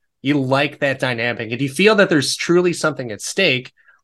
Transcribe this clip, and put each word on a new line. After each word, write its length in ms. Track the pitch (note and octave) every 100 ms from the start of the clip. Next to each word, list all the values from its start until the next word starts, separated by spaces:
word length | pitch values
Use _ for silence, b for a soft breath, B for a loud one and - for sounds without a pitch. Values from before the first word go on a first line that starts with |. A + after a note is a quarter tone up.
| _ _
You 180 | C3 D3
like 400 | C3 C3+ D3 C#3
that 180 | C#3 C3
dynamic. 540 | B2+ A#2+ A#2+ A#2 A2
And 80 | B2
you 80 | C#3
feel 280 | C3+ G3 G#3
that 120 | F#3+
there's 260 | D#3+ C3
truly 380 | - - F3 F3+
something 400 | E3 D#3 C3+ B2
at 80 | G2+
stake 540 | - - F#3 B2+ B2+ b b b